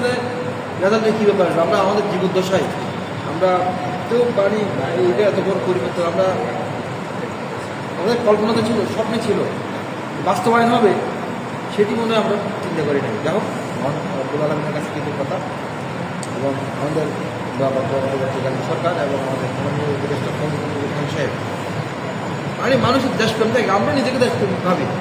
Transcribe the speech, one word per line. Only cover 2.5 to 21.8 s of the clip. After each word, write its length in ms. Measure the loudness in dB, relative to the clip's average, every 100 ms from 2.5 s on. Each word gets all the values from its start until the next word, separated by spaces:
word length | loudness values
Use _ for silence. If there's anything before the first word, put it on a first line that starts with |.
| 2 0 -4 -4 -6 -6 -6 -4
আমরা 200 | 0 2 4 2 -2 -2 -4 0
তো 80 | 2 4 4
মানে 200 | 2 2 0 -2 -2 2
এইটা 180 | 2 4 4
এত 80 | 4 2
বড় 120 | 0 2
পরিবর্তন 380 | 0 0 0 0
আমরা 140 | 2 2 2 -2 -2 -4 -6 -6 -6 -6 -6 -6 -6 -6 -6 -6 -6 -6 -2
আমাদের 180 | 0 2 4
কল্পনা 260 | 4 4 2
তো 60 | 2
ছিল, 100 | 2 0
স্বপ্নে 240 | 0 -2 0 0
ছিল, 120 | 0 0 -2 -6 -6 -6 -8 -6 -4 0
বাস্তবায়ন 420 | 2 4 6 6 6
হবে 160 | 6 4 0 -4 -6 -6 -6 -8 -4
সেটি 180 | 0 2 2
মনে 100 | 2
হয় 80 | 2
আমরা 120 | 2 0 -2 -4
চিন্তা 200 | -4 -2 0
করি 120 | 0
নাই। 80 | 0 -2
যাই 80 | 0 0
হোক, 80 | -2 -6 -6 -4
মহান 160 | -2 -2 -4 -4
রব্বুল 220 | -4 -2
আলমীর 280 | 0 0 -2 -4
কাছে 120 | -4
কৃতজ্ঞতা 420 | -4 -4 -4 -4 -4 -4 -6 -8 -6 -6 -6 -6 -6 -6 -2
এবং 160 | -2 -2 -4 -4
আমাদের 260 | -2 0 -2 -2 -6 -6 -6 -2
বাবা 200 | 0 0 0
পরবর্তীকালীন 720 | 0 0 0 -2 -2 -2 -2 -2
সরকার 220 | -2 0 0 0
এবং 120 | -2 -2
আমাদের 200 | -2 -2 -2
মাননীয় 280 | -2 0 0 -2
উপদেষ্টা 340 | -2 -2 -2 -2
ফজলুল 320 | -2 -2 -2
করিম 180 | -2 -2 -2
খান 100 | -2
সাহেব, 180 | -2 -2 -2 -4 -6 -6 -4